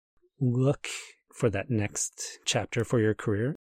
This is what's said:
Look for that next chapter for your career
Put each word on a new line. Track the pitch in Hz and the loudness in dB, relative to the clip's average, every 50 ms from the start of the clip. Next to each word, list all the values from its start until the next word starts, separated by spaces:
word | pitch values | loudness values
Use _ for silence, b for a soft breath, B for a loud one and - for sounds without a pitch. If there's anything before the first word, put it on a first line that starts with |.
| _ _ _ _ _ _ _ - | _ _ _ _ _ _ _ -2
Look | 139 123 120 123 131 135 147 - - - - - - - - _ _ _ - | 0 2 2 4 4 2 2 0 -2 -10 -10 -10 -12 -16 -20 _ _ _ -6
for | - - 117 | 0 0 0
that | 98 98 - - | 0 0 -2 0
next | 120 107 104 101 - - - - - - - - - - - | 0 0 0 -2 -2 -4 -6 -6 -8 -10 -12 -12 -12 -8 -2
chapter | - - 120 101 - - 123 113 | -2 0 0 0 -2 -2 -2 0
for | - - 123 | 2 2 4
your | 107 107 107 | 4 4 2
career | - - - 104 101 113 131 156 - _ | 0 0 -2 0 0 0 -2 -4 -6 _